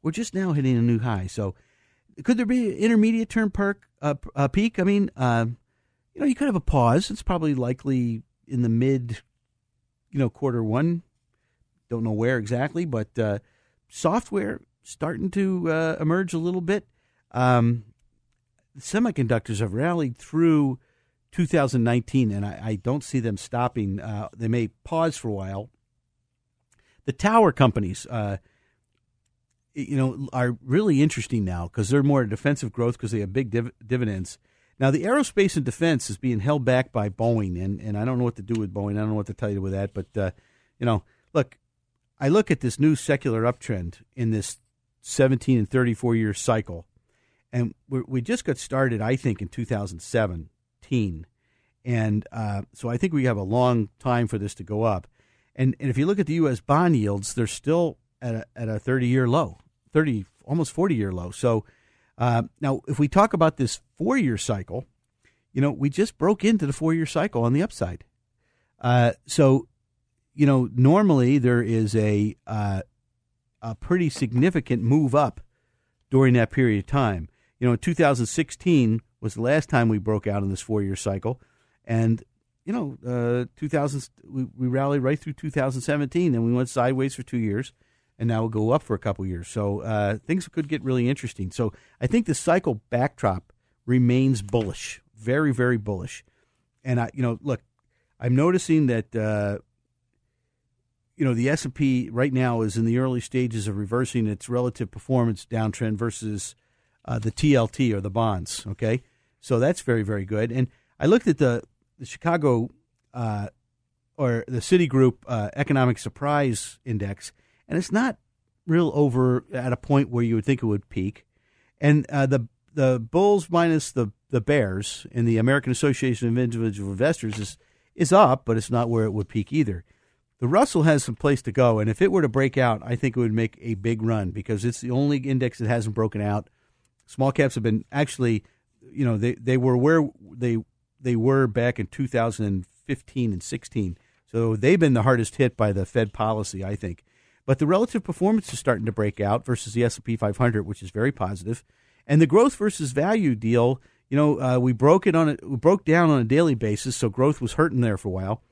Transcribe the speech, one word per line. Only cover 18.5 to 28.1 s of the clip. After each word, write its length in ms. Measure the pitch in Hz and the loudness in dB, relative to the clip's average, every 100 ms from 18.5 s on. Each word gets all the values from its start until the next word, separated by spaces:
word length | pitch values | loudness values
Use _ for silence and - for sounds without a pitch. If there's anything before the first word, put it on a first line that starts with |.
| _ _ 139 | _ _ -18
semiconductors 840 | - 208 240 147 117 117 - 104 | -4 0 0 0 0 0 0 -4
have 140 | 110 | -2
rallied 440 | 104 160 170 139 120 | -2 -2 -2 -4 -6
through 600 | - 156 165 151 139 127 _ _ _ _ _ | -6 2 4 4 2 -2 _ _ _ _ _
two 140 | - | -4
thousand 380 | 165 165 139 127 | 0 2 2 2
nineteen, 480 | 117 120 - 135 113 | 2 0 0 0 0
and 120 | 101 | -2
I, 160 | 101 - | -6 -8
I 120 | 110 | -6
don't 280 | 104 117 143 | -4 -4 -4
see 160 | - 131 | -4 -4
them 180 | 113 101 | -4 -6
stopping. 600 | - 120 123 123 98 98 | -6 -4 -4 -2 -4 -4
Uh, 300 | 110 104 107 | -8 -8 -10
they 120 | - 113 | -6 -2
may 220 | 120 113 _ | -2 -2 _
pause 320 | - 165 165 | -6 -2 -2
for 120 | - 117 | -4 -8
a 60 | |
while. 360 | 101 95 98 113 _ _ _ _ _ _ _ _ _ _ _ _ _ | -8 -8 -10 -12 _ _ _ _ _ _ _ _ _ _ _ _ _
The 80 | - | -10
tower 380 | 131 202 226 196 | -2 2 6 4
companies, 540 | - 127 110 95 - | 6 4 4 -4 -8
uh, 300 | - | -8